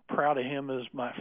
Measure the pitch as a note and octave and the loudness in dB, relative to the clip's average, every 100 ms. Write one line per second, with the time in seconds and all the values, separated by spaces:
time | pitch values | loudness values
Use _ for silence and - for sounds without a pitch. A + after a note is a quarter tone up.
0 | - - D3 C#3 B2+ C#3 C#3 C3 A#2+ C3+ | -4 2 4 4 2 -2 -2 -4 -4 -6
1 | A#2+ - | -6 0